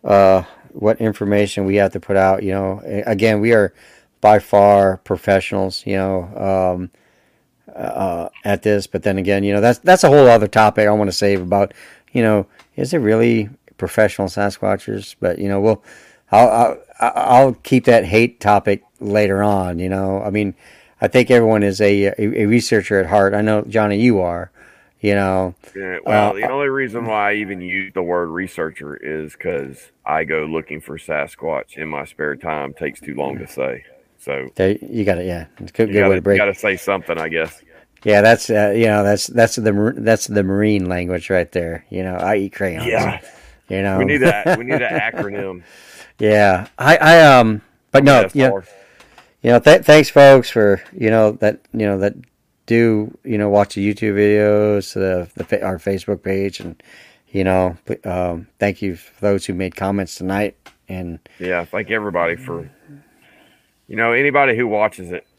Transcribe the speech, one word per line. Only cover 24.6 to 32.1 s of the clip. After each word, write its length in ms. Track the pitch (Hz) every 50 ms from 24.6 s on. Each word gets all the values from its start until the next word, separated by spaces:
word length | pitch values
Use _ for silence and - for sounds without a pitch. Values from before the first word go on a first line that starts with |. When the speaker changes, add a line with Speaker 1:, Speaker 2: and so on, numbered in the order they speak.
| - _ _ _ _ _ _ _
Speaker 1:
You 120 | - 104 101
know, 400 | 101 98 95 95 92 92 90 85 _ _ - _
Speaker 2:
Yeah, 220 | 98 98 92 92 - -
well, 260 | - 107 107 104 104
Speaker 1:
uh, 20 | 98
Speaker 2:
the 160 | 98 107 -
only 200 | 127 139 143 139
reason 360 | 135 139 135 120 101 120 117
why 260 | 113 110 107 104 104
I 20 | 104
even 260 | 107 107 95 101 90
use 300 | 90 90 92 95 95 95 _
the 80 | 95
word 260 | 90 85 87 87 87 82
researcher 680 | 80 87 95 92 - - 82 80 78 - 71 73 73
is 400 | - - 71 78 78 78 76 -
'cause 560 | _ - 90 90 71 69 67 67 - - _ _ _ _
I 200 | - 76 80 82
go 220 | 73 78 80 78
looking 360 | 78 80 80 78 - 73 76
for 160 | - - 76
Sasquatch 800 | 80 - - 78 76 71 69 - _ - 82 78 67 - _ -
in 100 | 73 78 78
my 160 | 76 71 71
spare 300 | -